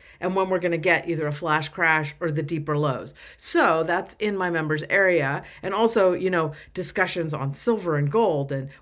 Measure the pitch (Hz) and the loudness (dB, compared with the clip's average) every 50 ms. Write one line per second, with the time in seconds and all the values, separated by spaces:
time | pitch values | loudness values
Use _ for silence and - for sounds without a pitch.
0 | - - - - - 185 185 190 190 185 185 180 170 175 170 165 151 185 170 156 | -18 -20 -14 -6 -4 -2 0 0 0 2 0 0 0 0 -2 0 2 2 2 2
1 | - - 170 156 156 147 147 147 175 160 151 156 147 - - - 175 160 160 156 | 0 -2 -4 -2 -2 -4 -4 -4 -2 0 0 0 0 -2 -4 0 2 2 2 2
2 | 151 147 - - 175 165 151 151 147 143 170 156 147 - 151 147 151 147 127 110 | 0 -4 -6 -4 -4 -2 -2 -2 -4 -4 -4 -4 -2 -2 -2 0 0 0 -2 -4
3 | 92 113 - - - - - - - - - 339 294 202 165 160 165 160 170 175 | -6 -12 -16 -20 -20 -20 -16 -8 -4 0 2 4 4 4 4 2 2 0 0 -2
4 | - - - - 208 208 202 190 185 180 170 165 156 151 156 151 147 - - 196 | -2 -6 -8 -4 -4 -2 -2 -2 -2 -2 0 0 0 0 -2 -2 -2 0 2 2
5 | 196 185 175 165 143 135 143 180 - - - - - 185 196 202 233 226 226 233 | 4 4 4 2 2 0 -2 -4 -6 -10 -16 -10 -8 -4 0 2 2 2 4 4
6 | 190 185 180 - - 185 185 170 160 151 147 - - - - - 180 - - - | 4 4 4 2 -2 0 0 0 0 0 -4 -8 -16 -14 -8 -6 -4 -2 0 0
7 | 185 175 - 180 165 160 147 - 135 135 139 - - 247 233 208 180 175 156 147 | 0 0 0 -4 -4 -4 -4 -4 -4 -6 -6 -4 0 0 0 0 0 -2 0 0
8 | 147 143 143 220 233 202 160 143 139 139 143 135 135 139 - - | 0 0 2 2 2 2 2 0 -2 -4 -4 -6 -8 -8 -14 -14